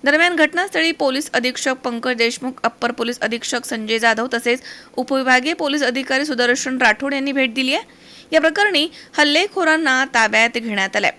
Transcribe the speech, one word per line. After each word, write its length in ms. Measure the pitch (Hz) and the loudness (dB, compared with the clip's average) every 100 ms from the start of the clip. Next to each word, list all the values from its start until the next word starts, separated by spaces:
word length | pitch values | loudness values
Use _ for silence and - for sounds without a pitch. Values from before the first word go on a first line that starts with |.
दरम्यान, 320 | 269 302 349 339 | 2 4 2 4
घटनास्थळी 560 | 302 339 392 330 320 | 2 2 -4 0 -2
पोलीस 380 | 330 285 262 294 | 0 0 0 -2
अधीक्षक 420 | 247 247 247 269 262 | -2 -2 -4 -4 -4
पंकज 300 | 262 233 240 | -4 -4 -4
देशमुख, 460 | 247 233 233 254 262 | 0 0 -2 -10 -4
अप्पर 280 | 339 - 240 | -4 -2 -4
पोलीस 280 | 240 233 247 | -2 -4 -2
अधीक्षक 440 | - 233 - 247 | -4 -4 -4 -6
संजय 340 | - 226 214 226 | -4 -6 -4 0
जाधव 280 | 226 220 247 | 2 2 -2
तसेच 280 | 233 240 254 - - - - | -2 0 -2 -4 -20 -12 -8
उपविभागीय 560 | 254 269 262 254 262 | -2 0 4 2 2
पोलीस 300 | 349 302 294 | -2 -2 0
अधिकारी 420 | 262 247 262 262 | 0 -2 -2 -2
सुदर्शन 540 | 302 247 240 247 269 262 | -2 0 0 0 -2 2
राठोड 360 | 247 214 277 | 2 2 -2
यांनी 180 | 277 277 | -4 -2
भेट 220 | 277 262 | 0 0
दिली 200 | 226 262 | 0 -2
आहे. 100 | 311 - - - - - | -2 -4 -20 -20 -20 0
या 80 | 311 | 2
प्रकरणी 480 | 320 330 415 339 311 - - - | 2 2 2 2 -2 -6 -10 0
हल्लेखोरांना 840 | 294 294 403 - 330 320 311 262 269 | 2 2 0 0 2 2 2 0 2
ताब्यात 440 | 240 220 214 233 240 | 2 2 4 2 0
घेण्यात 380 | 226 202 190 208 | -4 -2 -2 0
आलंय. 160 | 202 | -2